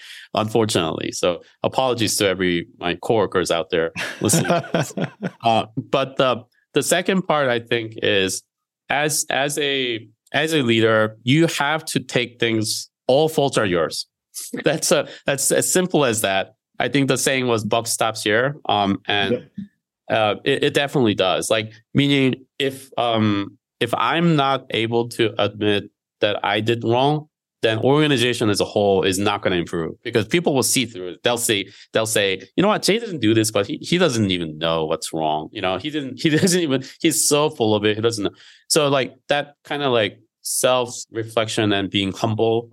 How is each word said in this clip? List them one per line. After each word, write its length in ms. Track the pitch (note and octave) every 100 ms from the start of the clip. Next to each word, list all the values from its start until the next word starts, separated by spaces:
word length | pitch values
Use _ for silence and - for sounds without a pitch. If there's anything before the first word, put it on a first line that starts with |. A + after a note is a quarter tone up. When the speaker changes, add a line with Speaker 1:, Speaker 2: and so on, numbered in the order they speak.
| - - - G#2+
Speaker 1:
unfortunately. 760 | A2 A#2 G#2+ G#2 D#2+ - -
So 300 | - F2+ E2+ - _
apologies 520 | A#2 - C3 A#2 G2+ -
to 100 | G2+
every, 400 | F#2 F#2 F2 E2+ -
my 160 | F2+ E2+
coworkers 480 | - A2+ F#2 F#2 E2
out 180 | E2+ D#2+
there 200 | E2+ E2 - - -
listening. 300 | A2 E3 -
Speaker 2:
<laughs> 100 | F3 - E3 - - D#3+ - G3+ -
Speaker 1:
Uh, 220 | A#2 A2+ A2+ -
but 400 | A2+ D3 C3+ C3
the, 260 | C3 A#2 - _ _
the 100 | D3
second 400 | C3 F3 F3+ F#3+
part, 260 | F3+ D3+ C3+
I 100 | A#2+
think, 340 | A#2+ A#2 A2 A2
is 400 | - G#2 F#2+ - - _ _ _ -
as, 360 | C3+ D3+ D3 -
as 280 | B2+ C#3+ D3
a, 480 | C#3+ C#3 B2+ A2+ A2+ _ _
as 200 | C3+ D#3+
a 80 | D#3+
leader, 540 | B2 A2+ A2+ A2 G#2+ A2
you 240 | A#2+ D3 E3
have 360 | - C#3+ D#3 D#3
to 140 | -
take 400 | - C3+ A#2+ -
things, 500 | A#2+ A2+ G#2 - - _ -
all 200 | C3 D#3
faults 280 | D#3 C#3 C3
are 80 | G#2
yours. 420 | F2 D2+ - - _ _ -
<laughs> 280 | - -
That's 280 | - D3+ -
a, 160 | D#3+ - - -
that's 260 | C#3 -
as 200 | D#3+ C3
simple 320 | F3+ F3+ D#3+ C3+
as 160 | A2+
that. 340 | G2+ F#2+ F#2 _ _ -
I 100 | B2+
think 180 | C#3+ C3+
the 100 | C3
saying 300 | C#3+ C3 B2+
was, 160 | A2+
"Buck 240 | G#2+ A#2 A2+
stops 340 | - A2+ A2
here." 340 | G#2+ G#2+ C3 D3 -
Um, 340 | G#2 G2+ G2 -
and, 240 | G#2 G2
Speaker 2:
Yep. 180 | B2 - - G3 _ _ _ -
Speaker 1:
uh, 240 | A2+ G#2+ G2
it, 200 | - C#3 D3
it 80 |
definitely 400 | D3 C#3+ D3+ A#2 F#2+
does. 340 | F#2 D#2+ E2
Like, 220 | A2+ A2 - _
meaning 520 | C3+ C#3+ C#3+ C3 B2 - -
if, 300 | C3+ C3 - -
um, 600 | A#2+ A2+ A2 G2+ G2+ - _ _
if 140 | A#2
I'm 420 | - A#2 D#3 E3+ D#3
not 300 | C3+ C3+ C3+
able 360 | A2 A2+ A#2 A#2+
to 240 | - A2+ -
admit 440 | G#2 G#2+ G#2+ G2+ G#2 _ _ _
that 220 | G#2 G2+
I 160 | G2+ G#2
did 240 | G#2+ A#2
wrong, 460 | A2+ A#2 C#3 D3+ D3 _ _ _
then 160 | A2+ A2
organization 680 | B2 D3 D3+ C3+ B2 A#2 A2
as 100 | F#2+
a 60 | F2+
whole 380 | A2 G2+ G2
is 140 | G2 F#2
not 240 | G#2 G2+
gonna 140 | G#2+ F2+
improve 400 | E2+ F2 D#2+ E2
because 240 | A#2+ A2+ F#2+
people 260 | E3+ F3
will 100 | C3+
see 220 | A2 C#3 A2+
through 240 | F2+ F2+
it. 140 | E2+
They'll 140 | A#2+ A#2+
say, 320 | A#2 G2+ F#2+ - -
they'll 120 | A2+ A2
say, 360 | A2+ G2+ F#2+ - -
"You 40 |
know 60 | F#3+
what? 140 | F#3
Jay 160 | - G#3+
didn't 200 | A3+ E3
do 140 | G#2+
this, 180 | A2 A2
but 160 | G#2+ G2+
he, 100 | D3+
he 160 | - F3
doesn't 320 | F3 A#2+ G2+
even 260 | F2+ E2 D2+
know 280 | E2 E2 D#2
what's 280 | D#2+ -
wrong. 340 | D#2+ D#2 D2+ D#2+
You 80 | G#2
know, 160 | F#2 F#2
he 120 | D3
didn't, 320 | D3+ C3+ A#2+
he 80 | D#3+
<laughs> 80 | D3+
doesn't 220 | F#3 F3+
even, 220 | D#3+ C3 C3 -
he's 240 | E3+ - -
so 220 | D3 D3+
full 240 | D3+ A2
of 120 | G#2 G#2
it. 100 | G#2
He 60 |
doesn't 220 | A#2 A2+ F#2+
know." 60 | - - - -
So, 220 | D#3+ D3
like, 240 | C#3 B2+ - -
that 240 | D3 C#3 _
kinda, 240 | - - C#3
like, 300 | A#2+ G#2 A2+ _ _
self-reflection 1300 | - - C3 B2+ A#2+ - - - A2 A#2 A2 - G#2+
and 160 | G2 F#2+
being 220 | G2+ F#2+
humble, 600 | F#2 A#2 G#2+ A2+ A2+ A#2+